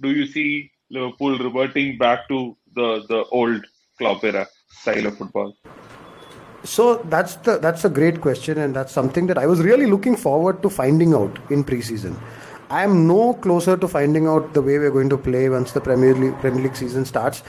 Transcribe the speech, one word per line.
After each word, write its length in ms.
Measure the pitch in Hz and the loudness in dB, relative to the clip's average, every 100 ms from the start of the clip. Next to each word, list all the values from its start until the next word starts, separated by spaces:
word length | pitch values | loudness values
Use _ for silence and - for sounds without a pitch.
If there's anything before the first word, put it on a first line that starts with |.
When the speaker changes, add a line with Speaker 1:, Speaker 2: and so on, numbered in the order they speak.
Speaker 1:
do 100 | 139 | -4
you 160 | 147 139 | -2 -4
see 440 | 156 147 147 143 _ _ | -4 -4 -6 -10 _ _
Liverpool 460 | 131 127 - 139 127 | -8 -8 -4 -2 -2
reverting 600 | 127 127 135 143 139 120 | -2 -2 -2 -2 -4 0
back 300 | 120 120 - | 0 0 -2
to 280 | 135 123 - _ 123 | -6 -6 -12 _ -4
the, 300 | 117 110 104 | -2 -2 -2
the 160 | 113 98 | -4 0
old 340 | 123 117 110 - _ _ - | 0 0 -2 -6 _ _ -4
Klopp 280 | 113 92 110 | -4 -2 -2
era 200 | 98 95 _ _ | -4 -6 _ _
style 400 | - 117 110 107 | -10 -4 -4 -4
of 100 | 104 | -8
football? 380 | 98 104 101 - - - - - - - - - - - - | -8 -8 -8 -10 -20 -20 -20 -20 -20 -20 -20 -20 -20 -20 -6
Speaker 2:
So 320 | - 240 233 170 | 2 2 2 0
that's 300 | 160 175 - | -2 -2 -4
the, 240 | 240 208 | -2 0
that's 260 | 160 165 202 | 0 0 0
a 40 | |
great 300 | 139 160 165 | 2 2 2
question, 380 | 143 123 - 156 | -2 -2 -4 -4
and 180 | 143 131 | -2 -4
that's 160 | 135 | -4
something 340 | 147 131 175 180 | -2 -2 0 0
that 100 | 156 | 2
I 100 | 147 | 2
was 140 | 175 | 2
really 240 | 170 254 262 | 4 4 4
looking 320 | 196 254 233 | 2 2 0
forward 440 | 147 147 180 185 | 2 2 2 0
to 60 | - | -2
finding 440 | - 131 156 165 | 0 2 4 4
out 260 | 139 98 - - | 4 2 -6 -4
in 140 | 143 | -2
preseason. 560 | 139 123 113 110 92 - - - - - - | 0 -4 -6 -8 -8 -10 -14 -20 -20 -18 -6
I 140 | 147 | 0
am 240 | 202 180 165 | 2 4 6
no 280 | 190 240 240 | 4 2 0
closer 420 | 190 175 175 185 | 0 2 2 0
to 100 | 180 | 0
finding 400 | 147 143 156 156 | 0 2 2 2
out 260 | 156 151 | 2 2
the 80 | 147 | 0
way 180 | 131 143 | 2 2
we're 120 | 143 | 2
going 180 | 135 135 | 2 0
to 80 | 135 | 0
play 300 | 131 127 131 | -2 0 0
once 240 | 127 123 | 0 -2
the 80 | 139 | -4
Premier 340 | 135 127 127 | 0 4 4
League, 240 | 131 131 131 | 4 2 0
Premier 240 | 131 127 | -2 0
League 120 | 131 - | -2 -4
season 300 | 123 131 127 | -6 -4 -4
starts 360 | 117 117 - | -2 -4 -6